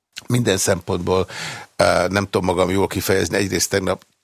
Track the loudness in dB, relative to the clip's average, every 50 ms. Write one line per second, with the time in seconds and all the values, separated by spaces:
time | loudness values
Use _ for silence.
0 | _ _ -20 -12 -6 -2 0 0 2 2 2 2 2 0 0 -2 -2 -4 -4 -2
1 | 0 0 0 0 0 -2 -6 -12 -10 -10 -12 -14 -16 -6 _ 2 4 4 4 4
2 | 2 2 0 0 0 0 -2 -2 0 0 2 2 2 2 2 0 0 0 -2 -2
3 | -2 0 0 0 0 0 0 -2 -2 0 -2 -2 -2 0 -2 -2 0 -2 -4 -4
4 | _ _ _ _